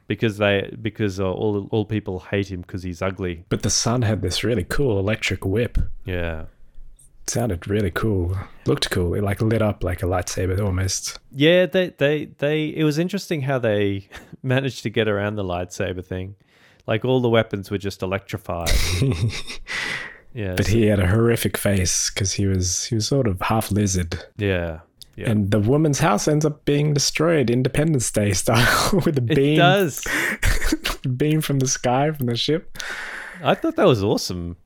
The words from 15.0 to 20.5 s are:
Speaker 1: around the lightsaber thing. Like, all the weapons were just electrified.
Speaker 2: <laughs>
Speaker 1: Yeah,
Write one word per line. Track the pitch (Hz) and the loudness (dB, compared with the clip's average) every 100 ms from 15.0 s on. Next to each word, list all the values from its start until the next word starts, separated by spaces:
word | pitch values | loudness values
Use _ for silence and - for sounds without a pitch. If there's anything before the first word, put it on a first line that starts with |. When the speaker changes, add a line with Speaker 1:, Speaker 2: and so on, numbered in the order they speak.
| 107 | 2
Speaker 1:
around | 101 104 104 | 2 0 -2
the | |
lightsaber | 92 87 90 - 92 90 | -4 -4 -4 -4 -6 -6
thing. | - 92 95 101 _ _ _ _ - | -8 -8 -8 -14 _ _ _ _ -4
Like, | 113 | -2
all | 123 131 | 2 2
the | 120 | 4
weapons | 113 110 101 95 | 4 2 -4 -4
were | 101 | -4
just | 98 - | -4 -4
electrified. | 95 98 - 101 - 87 85 - 82 90 | -4 -4 -4 -10 -6 -4 0 2 2 0
Speaker 2:
<laughs> | 135 104 110 - - - - - - - - - - | 0 0 -2 -4 -10 -12 -8 -6 -6 -8 -10 -16 -14
Speaker 1:
Yeah, | 123 98 | -8 -4